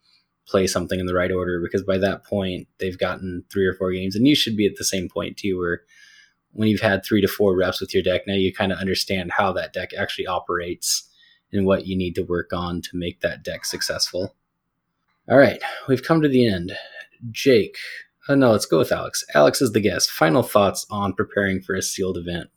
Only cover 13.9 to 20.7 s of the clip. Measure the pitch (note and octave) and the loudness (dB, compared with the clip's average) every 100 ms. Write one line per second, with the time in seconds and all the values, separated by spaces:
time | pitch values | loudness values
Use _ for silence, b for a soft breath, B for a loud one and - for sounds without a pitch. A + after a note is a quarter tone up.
13.9 | E2 - F2 G2 _ _ _ _ _ _ | -4 -4 -4 -6 _ _ _ _ _ _
14.9 | _ _ _ - B2+ C#3+ - - B B | _ _ _ 4 6 6 4 -8 B B
15.9 | B2+ - E3 D3+ B2+ A#2 F#2 F2 - B | -2 2 2 4 4 4 2 -4 -10 B
16.9 | B B _ A#2 G#2+ C#3 A#2 F#2+ - B | B B _ -12 0 4 6 4 -6 B
17.9 | B B _ - C#3 B2+ G#2 - D#3+ C3+ | B B _ 0 4 6 4 4 2 2
18.9 | E2+ - - - D3+ C#3+ - C3 A2 G2+ | 0 -4 -8 0 4 4 4 2 2 2
19.9 | F2 - - D#3+ C#3+ - G#2+ G2 | 0 -2 0 2 2 4 4 4